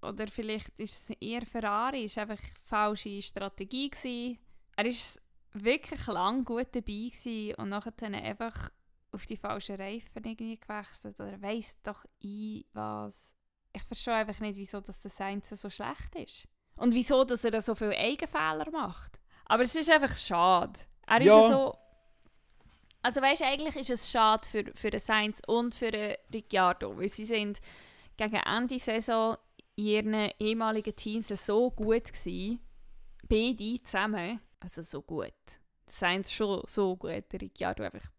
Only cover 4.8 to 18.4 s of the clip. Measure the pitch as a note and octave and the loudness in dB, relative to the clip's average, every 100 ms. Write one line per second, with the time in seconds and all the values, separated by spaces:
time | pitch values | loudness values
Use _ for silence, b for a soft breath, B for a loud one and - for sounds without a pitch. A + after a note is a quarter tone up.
4.8 | A3+ A#3+ - - _ - _ G#3 G#3 C#4+ | 0 0 -4 -6 _ -20 _ -4 0 0
5.8 | - C#4 - G#3 G3+ B3 B3 A#3 B3+ A#3+ | 0 -8 -4 0 2 0 -2 -4 -4 -6
6.8 | A3 G#3 A#3 - B3 A3 G#3+ - G3+ G3+ | -6 -8 -8 -8 -8 -6 -6 -6 -6 -6
7.8 | A3 A3 A3 G3 G#3+ G#3 A3+ - - _ | -8 -10 -8 -6 -8 -6 -8 -6 -10 _
8.8 | _ _ _ G3 - - G#3 G3+ - G3 | _ _ _ -14 -10 -8 -6 -6 -8 -10
9.8 | G3 A3+ - - A3 A3 A3+ A3 - G#3+ | -8 -10 -12 -14 -12 -10 -10 -12 -10 -12
10.8 | G3+ - G#3+ G3+ G3+ G3 G3+ A3+ G#3 - | -12 -14 -14 -14 -14 -10 -6 -6 -6 -8
11.8 | - G3+ - _ G3+ G#3 G#3+ G#3+ - G#3+ | -10 -12 -16 _ -12 -10 -10 -10 -12 -8
12.8 | G#3+ G#3+ G#3 - - - _ _ _ - | -6 -6 -10 -12 -18 -20 _ _ _ -12
13.8 | - A3+ - A3+ G#3+ G3+ G#3+ G3 G3 G3+ | -10 -6 -2 0 -2 -4 -8 -8 -10 -10
14.8 | G3 F#3+ G3+ - G3 G3+ - G#3 G3+ - | -10 -10 -10 -6 -6 -6 -8 -10 -8 -6
15.8 | A3 C#4+ - E4+ - - - _ _ - | -8 -8 -10 -12 -10 -12 -14 _ _ 0
16.8 | A#3+ A#3 A#3+ C4+ C4 A#3+ A#3 A3 G#3+ A3 | 2 4 4 6 6 2 0 0 -2 -2
17.8 | G#3+ - A3+ D4 E4 D4+ | 0 0 0 0 -4 -2